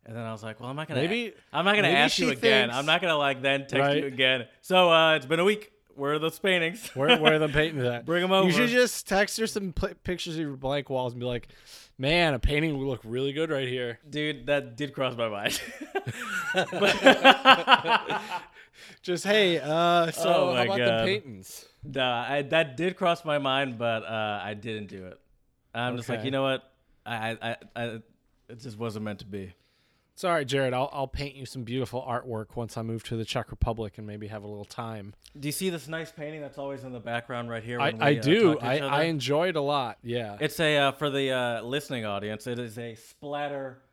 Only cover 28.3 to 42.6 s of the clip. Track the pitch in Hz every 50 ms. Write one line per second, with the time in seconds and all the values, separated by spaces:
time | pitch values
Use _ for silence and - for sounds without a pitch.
28.3 | _ _ _ _ 117 117 117 135 107 104 117 117 104 107 107 107 104 98 - 101
29.3 | 98 101 95 90 90 _ _ _ _ _ _ _ _ _ _ _ _ - - 185
30.3 | 170 160 143 123 131 139 135 127 127 127 131 143 - 147 135 131 - - 143 143
31.3 | 135 135 135 120 - 135 120 110 120 131 127 110 - 123 135 135 117 123 - 127
32.3 | 117 107 110 - - - 117 110 - 117 113 113 113 113 - - 120 113 110 -
33.3 | - 127 110 - - - - - 113 107 113 104 - - 107 104 104 107 107 101
34.3 | 110 107 101 104 104 104 104 - - - 117 113 110 107 98 101 104 _ _ -
35.3 | _ 147 139 147 143 - 190 190 175 165 127 139 160 160 160 156 - - 151 147
36.3 | 156 156 147 139 127 - 139 139 139 131 120 131 127 120 107 117 117 120 120 -
37.3 | 131 120 120 117 117 117 104 117 120 123 139 147 - 110 - 143 147 143 - 139
38.3 | 170 226 226 180 151 147 - 120 131 151 143 139 139 143 156 165 165 151 123 123
39.3 | 143 151 170 185 175 160 143 139 147 143 131 113 101 _ - 117 120 120 117 107
40.3 | 104 104 147 156 - - 165 151 151 143 143 139 131 - 151 147 135 139 139 135
41.3 | 131 127 123 120 120 113 107 120 127 147 143 - 143 120 110 107 101 101 104 104
42.3 | 107 107 - 127 123 117